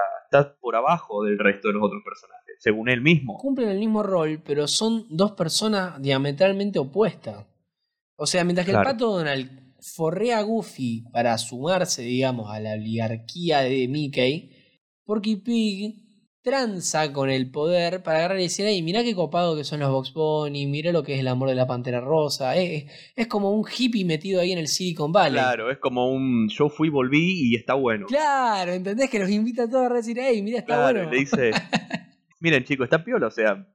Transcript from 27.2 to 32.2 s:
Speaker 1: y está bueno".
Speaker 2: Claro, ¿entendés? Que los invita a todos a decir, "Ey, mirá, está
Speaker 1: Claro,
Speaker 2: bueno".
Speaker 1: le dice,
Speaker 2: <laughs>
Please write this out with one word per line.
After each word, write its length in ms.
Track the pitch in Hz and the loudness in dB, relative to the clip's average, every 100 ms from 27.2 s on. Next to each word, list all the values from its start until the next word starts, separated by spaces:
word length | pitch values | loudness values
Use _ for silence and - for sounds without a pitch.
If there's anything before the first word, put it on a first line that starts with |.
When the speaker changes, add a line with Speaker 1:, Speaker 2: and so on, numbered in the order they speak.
| 175 185 123 | 2 2 2
Speaker 1:
y 40 | 117 | 0
está 180 | - 135 | 0 0
bueno". 320 | 123 107 98 | 2 0 0
Speaker 2:
Claro, 640 | 277 302 269 240 196 175 | 0 2 2 2 0 -2
¿entendés? 360 | 185 185 220 262 | -4 -4 -2 0
Que 100 | 214 | 0
los 100 | 190 | 0
invita 340 | 208 226 240 | 0 0 -2
a 60 | 233 | 0
todos 220 | 262 247 | 2 2
a 20 | 240 | 0
decir, 220 | 226 233 | -2 -2
"Ey, 220 | 262 220 | 0 0
mirá, 180 | 202 233 | 0 -4
está 160 | - - | -2 2
Speaker 1:
Claro, 240 | 269 220 | 2 2
Speaker 2:
bueno". 120 | 160 | 0
Speaker 1:
le 60 | 131 | 0
dice, 320 | 139 226 123 | 0 2 2
Speaker 2:
<laughs> 880 | 202 - - - - - _ | 2 -2 -4 -4 -10 -12 _